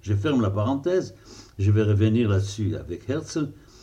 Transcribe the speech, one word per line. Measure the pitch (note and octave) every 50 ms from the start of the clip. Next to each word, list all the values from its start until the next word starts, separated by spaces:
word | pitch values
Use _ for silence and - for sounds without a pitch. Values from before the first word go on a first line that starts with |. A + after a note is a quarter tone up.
je | - G2+ G#2
ferme | G2+ G2+ D#3 C#3+ B2+
la | A2 G2+
parenthèse, | G2 G#2+ G#2 A#2 C#3 C#3 C#3+ F3 F3+ F#3 D3 - - - - - - - - - - -
je | G2 G2+
vais | G#2 A2 G#2+
revenir | G#2 G#2 G2 G#2+ A2 A2 A#2+ A#2+ G#2
là-dessus | G2 F#2+ G2 - - - G#2+ F2+ D#2
avec | D2 C#2+ D2+ F2 - - -
Herzl. | C3 D#3+ D#3 - - E3 D3+ C#3+ - - - - - -